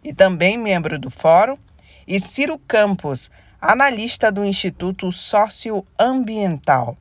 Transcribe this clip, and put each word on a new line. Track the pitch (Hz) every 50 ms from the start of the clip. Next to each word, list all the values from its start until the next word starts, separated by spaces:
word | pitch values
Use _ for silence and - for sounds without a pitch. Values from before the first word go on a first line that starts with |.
e | - 302 294
também | - 196 190 185 160 165 185 214 240
membro | 226 214 190 175 165 196 165 147
do | 135 135
Fórum, | - - - 160 165 175 208 240 269 - _ _ _ _ _ _ - _ _ -
e | 185 196
Ciro | 190 - - 254 277 294 320 277 -
Campos, | - - 220 208 202 196 185 - 151 135 123 - - _ _ _ _ _ _
analista | - 208 214 254 277 277 254 208 214 240 - - - 220
do | 202 196 202
Instituto | 202 196 190 - 190 180 - 180 180 190 - - 185
Socioambiental. | 180 - - - - 208 208 214 - - - 233 214 196 196 _ _ - 214 247 262 262 247 214 220 214 202 185 165 139 - - 143 127 120 113 117 -